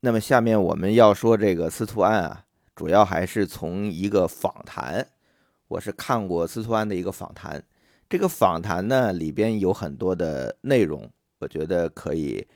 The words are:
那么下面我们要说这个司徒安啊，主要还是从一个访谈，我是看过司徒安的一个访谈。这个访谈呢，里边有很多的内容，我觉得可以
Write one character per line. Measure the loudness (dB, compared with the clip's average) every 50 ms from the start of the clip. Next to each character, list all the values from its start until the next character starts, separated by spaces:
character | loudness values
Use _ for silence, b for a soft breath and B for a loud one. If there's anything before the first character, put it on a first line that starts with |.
那 | 2 2
么 | 0 0
下 | 2 4 4 4
面 | 4 4 4 4
我 | 4 2 0
们 | 0 0 2
要 | 6 8 8 8 6
说 | 4 4 2 4
这 | 4 4 2 2
个 | 2 -2 -4
司 | -4 -6 -8
徒 | -6 0 2
安 | 2 2 2 2 -2
啊， | -4 -8 -12 -20 _ _ _ _ _ _
主 | -10 -4 2
要 | 4 4
还 | 4 4 2 -2 -2
是 | -2 0 -2 -2
从 | -2 -4 -8 -8 -6 -6 -4 -4 -6
一 | -4 -4 -4
个 | 0 2 2 2 2
访 | -2 -4 -6 -6 -6 -6 -18
谈， | -16 -10 -10 -8 -6 -4 -6 -6 _ _ _ _ _ _ _ _ _ _ _ _
我 | _ -8 -8
是 | -6 -8
看 | -10 -10 -4 -4 -2 -2 -2 -2
过 | -2 -2 -2
司 | -2 -4 -8
徒 | -4 -2
安 | 0 0 0
的 | -2 -4
一 | -4
个 | -4 -6
访 | -8 -8 -14 -16
谈。 | -16 -16 -14 -12 -12 -12 -14 _ _ _ _ _ _ _ _
这 | _ -2 0
个 | 0 0
访 | 2 2 2 2 2 0
谈 | -2 -2 -2 -2 0
呢， | 2 2 2 2 2 0
里 | -2 -4 -4
边 | -2 0 0 0 0 0
有 | 0 0
很 | 0 0 -4 -10 -8
多 | -4 -2 -2 -2
的 | -2 -2 -4 -2 -4 -6 -6 -8 _
内 | -2 2 4 4 4
容， | 2 0 -8 -10 -16 _ _ _ _ _ _
我 | -12 -8
觉 | -6 -6 -4
得 | -2 0 0 0 -2
可 | _ -8 -6 -4 -4
以 | -2 -2 -4 -4 -6 -8 _ _